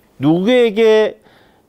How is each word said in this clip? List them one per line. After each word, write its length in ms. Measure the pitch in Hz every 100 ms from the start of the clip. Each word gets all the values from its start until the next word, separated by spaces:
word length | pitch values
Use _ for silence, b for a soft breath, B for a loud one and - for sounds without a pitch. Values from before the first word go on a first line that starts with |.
| _ -
누구에게 1040 | 139 170 196 254 233 202 226 220 214 - b b b b